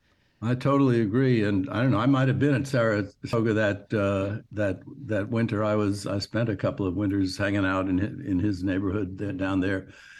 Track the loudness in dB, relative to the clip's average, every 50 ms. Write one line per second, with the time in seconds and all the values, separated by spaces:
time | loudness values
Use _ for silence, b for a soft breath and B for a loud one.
0 | _ _ _ _ _ _ _ -8 -2 -2 -2 0 2 2 4 4 4 4 4 4
1 | 2 2 2 2 4 4 4 4 4 2 2 0 0 -2 -2 0 2 2 2 4
2 | 4 4 4 4 4 2 2 2 2 2 2 0 -2 0 0 2 2 2 2 0
3 | -2 -4 -6 _ -8 -2 0 0 2 2 2 2 2 0 0 -2 -6 -4 -2 0
4 | 0 2 0 0 -2 -2 -4 -8 -10 -10 -4 -2 -2 -2 -2 -4 -8 -18 -18 -14
5 | -8 -4 -4 -4 -2 -2 -2 0 0 0 0 -2 0 0 2 2 2 0 0 -2
6 | -4 -6 -4 -4 -6 -4 -4 -2 -2 -2 -2 -2 -2 -4 -2 -2 -2 -2 -2 -2
7 | -2 0 0 0 0 0 -2 -2 -2 0 0 2 0 2 0 0 0 0 0 0
8 | 0 -2 -4 -8 -6 -2 -2 0 0 0 -2 -2 -2 -2 -2 0 -2 -2 -2 -2
9 | -4 -4 -6 -8 -6 -6 -6 -4 -4 -2 0 0 0 0 0 -2 -4 B B B
10 | B B B B